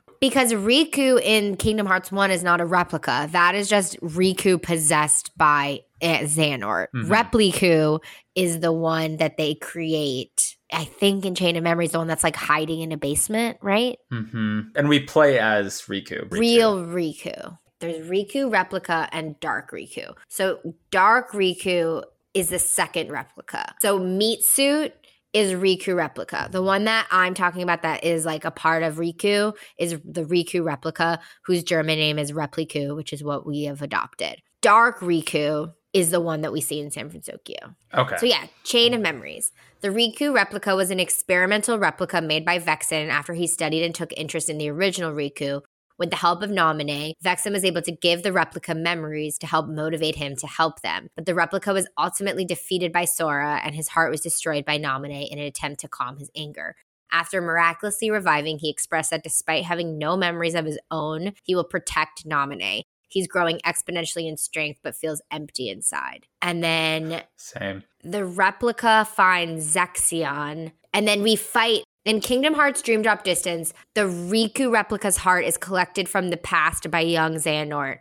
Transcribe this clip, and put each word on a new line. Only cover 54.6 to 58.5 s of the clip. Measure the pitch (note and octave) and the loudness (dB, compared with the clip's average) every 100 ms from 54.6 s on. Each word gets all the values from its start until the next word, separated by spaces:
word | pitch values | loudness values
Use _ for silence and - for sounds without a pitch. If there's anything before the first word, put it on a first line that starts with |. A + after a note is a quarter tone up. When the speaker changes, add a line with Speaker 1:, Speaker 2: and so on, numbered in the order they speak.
| C#3+ | -2
Speaker 1:
by | D3+ | -2
Naminé | D3+ C3 C#3+ C#3 C#3+ | -2 -4 -6 -8 -10
in | D3 | -8
an | D3 | -10
attempt | - D3 D3 | -8 -8 -10
to | - | -12
calm | - B2+ C#3 | -8 -8 -10
his | - - | -14 -12
anger. | D3+ - - - _ _ - | -12 -12 -14 -14 _ _ -4
After | E3+ E3+ F#3+ | -2 0 -2
miraculously | E3+ E3 E3+ E3+ G#3 G#3 A3 | 0 2 2 0 -4 -2 0
reviving, | G#3+ F3+ D3+ D3+ | 0 2 2 0